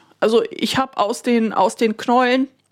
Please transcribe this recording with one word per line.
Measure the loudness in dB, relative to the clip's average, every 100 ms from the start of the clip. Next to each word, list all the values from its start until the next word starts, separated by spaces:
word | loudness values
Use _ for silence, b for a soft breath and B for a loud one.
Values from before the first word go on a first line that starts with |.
| _ -4
Also | 0 2 0
ich | -4 -4 -2
hab | -2 -2
aus | -2 -2
den, | -2 0 0
aus | 0 0 2
den | -2 -2
Knäueln | 0 2 2 0 -2 _ _